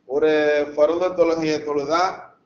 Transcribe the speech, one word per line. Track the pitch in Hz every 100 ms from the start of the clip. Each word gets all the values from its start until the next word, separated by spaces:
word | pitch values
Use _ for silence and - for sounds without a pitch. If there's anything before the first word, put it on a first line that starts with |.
ஒரு | - 139 156 151 151 147 147 147
ஃபர்து | 151 170 180
தொழுகையை | 175 165 165 156 151
தொழுதா | 147 147 147 165 185 - - _